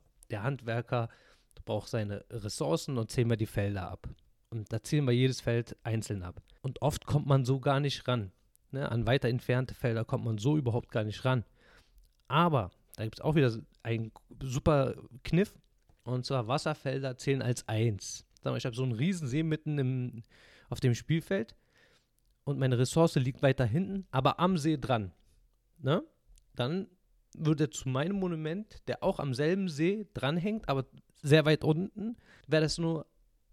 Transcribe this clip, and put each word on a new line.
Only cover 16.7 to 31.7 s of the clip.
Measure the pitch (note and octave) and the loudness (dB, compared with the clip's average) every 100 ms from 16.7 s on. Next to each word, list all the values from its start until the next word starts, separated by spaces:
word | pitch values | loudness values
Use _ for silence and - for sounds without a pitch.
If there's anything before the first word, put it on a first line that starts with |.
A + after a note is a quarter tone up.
| D3+ C#3+ C3+ C3+ B2+ | -4 -6 -6 -6 -4
zählen | - C3+ | 0 0
als | A#2 B2 - | 0 -2 -2
eins. | A2 A#2 G2+ - - - _ | 0 2 0 -6 -14 -16 _
Sag | C3+ | -4
mal, | A#2+ | -4
ich | C3 | -4
hab | |
so | A2+ | -2
einen | C3 | -2
riesen | A2+ D#3+ F#3 C#3 | 0 0 -2 -2
See | C#3 | -2
mitten | D#3+ D#3 D3+ D3 | 0 -2 -2 -2
im, | B2+ C3 B2 A#2+ - - - - - | 0 -2 -4 -8 -16 -20 -20 -20 -12
auf | B2 | 0
dem | B2+ | 2
Spielfeld | A#2 - D#3+ - G3 A3+ - _ _ _ _ _ _ _ _ | 2 2 0 0 -2 -4 -10 _ _ _ _ _ _ _ _
und | - C#3 | -6 -2
meine | C3 B2 | 2 2
Ressource | B2+ D#3+ E3 D#3 | 2 4 4 4
liegt | B2+ C3 | 0 2
weiter | C#3+ C3 A#2+ | 2 4 2
hinten, | C#3 F#3+ G3 - | 0 0 -4 -4
aber | C3 C3+ - | 0 2 2
am | F3+ F3+ | 2 2
See | D3+ D3+ | 0 0
dran. | - A#2+ G2 - _ _ _ _ _ - | 0 0 -2 -10 _ _ _ _ _ -6
Ne? | B2+ F3 D#4+ _ _ - _ - | 0 0 -2 _ _ -20 _ -4
Dann | B2 F3+ - _ _ _ _ - | -2 -2 -6 _ _ _ _ -4
würde | D#3 D#3+ D3+ | 0 2 0
zu | - C3+ | -4 -4
meinem | B2+ D#3+ G3+ | -2 -2 -2
Monument, | F#3 D#3+ D#3 F#3 G#3+ - - | -2 -4 -4 -6 -10 -10 -8
der | A#2 | -2
auch | F3+ F#3+ | -2 -2
am | C#3+ | -2
selben | B2 D3+ F#3+ F#3+ | 0 0 0 -2
See | C#3+ E3 G#3+ G#3 | 0 0 0 -4
dranhängt, | - C3 E3+ G3 A3 - | -4 -2 0 -2 -2 -2
aber | C3+ B2+ - _ _ | -2 -4 -10 _ _
sehr | D3 D#3 | 6 6
weit | D3+ D3+ | 8 4
unten, | - | 4